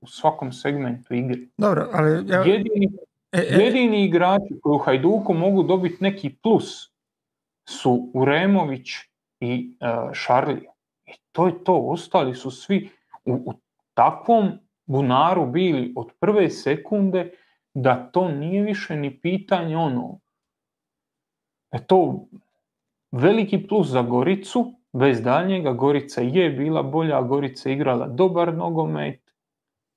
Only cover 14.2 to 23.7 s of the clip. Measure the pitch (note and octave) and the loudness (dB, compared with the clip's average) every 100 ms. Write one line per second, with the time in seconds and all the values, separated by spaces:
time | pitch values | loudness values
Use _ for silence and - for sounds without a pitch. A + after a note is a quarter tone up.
14.2 | - A3+ G3 - _ _ - C3+ C3 B2+ | 2 2 2 -4 _ _ -4 -2 2 2
15.2 | E3 F3+ C3 D#3 F#3 C#3 B2 B2+ A2+ _ | 2 2 0 0 0 0 -4 -8 -12 _
16.2 | F#3+ G#3 D#3+ - C3+ D3 - G#3 G3 F#3 | 0 2 2 0 -4 -4 -2 -2 0 -2
17.2 | F3 - _ _ _ C3+ C3 B2 - - | -4 -12 _ _ _ -2 0 0 -2 -2
18.2 | F3+ C#3+ D#3+ G3 G#3 G3+ - D3+ C#3 - | -2 -2 -4 -2 -2 -4 -6 -6 -6 -6
19.2 | E3+ F#3+ - F#3 E3 D#3+ D#3+ B2 - G3 | -4 -4 -2 -2 -2 -2 -2 -2 -6 -12
20.2 | _ _ _ _ _ _ _ _ _ _ | _ _ _ _ _ _ _ _ _ _
21.2 | _ _ _ _ _ B2 - F#3 D3 - | _ _ _ _ _ -10 2 2 2 -4
22.2 | - - _ _ _ _ _ _ _ B2 | -12 -20 _ _ _ _ _ _ _ 2
23.2 | D#3+ A3+ G3+ G3 - | 4 4 2 -2 0